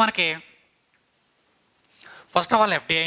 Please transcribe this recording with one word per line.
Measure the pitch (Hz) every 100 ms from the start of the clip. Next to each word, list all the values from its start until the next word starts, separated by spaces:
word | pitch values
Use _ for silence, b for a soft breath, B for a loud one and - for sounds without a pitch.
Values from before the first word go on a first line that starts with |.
మనకి | 220 190 165 160 - _ _ _ _ _ _ _ _ _ _ _ _ _ _ _ B B B
first | 175 170
of | 226
all | 208 156
ఎఫ్డిఐ | - 160